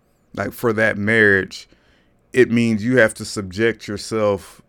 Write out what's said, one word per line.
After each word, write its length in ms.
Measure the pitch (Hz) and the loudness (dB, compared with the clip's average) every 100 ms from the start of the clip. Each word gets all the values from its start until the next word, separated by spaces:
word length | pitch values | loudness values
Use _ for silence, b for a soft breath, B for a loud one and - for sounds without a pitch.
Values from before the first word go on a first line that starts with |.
| _ _ _ - | _ _ _ -10
Like, 180 | 101 | -10
for 180 | - 123 | -4 -2
that 220 | 107 110 101 | 0 0 0
marriage, 720 | 104 113 104 98 90 - - b b b b b _ | 0 4 4 4 0 -10 -20 b b b b b _
it 180 | 127 120 | 2 4
means 340 | 117 117 107 113 | 2 0 0 0
you 120 | 127 | 2
have 180 | 110 - | 2 0
to 100 | 107 | -10
subject 640 | - 95 90 113 110 - | -10 -8 -2 -2 -2 -8
yourself 720 | 101 - 113 104 98 - - | -10 -6 -2 0 -2 -6 -20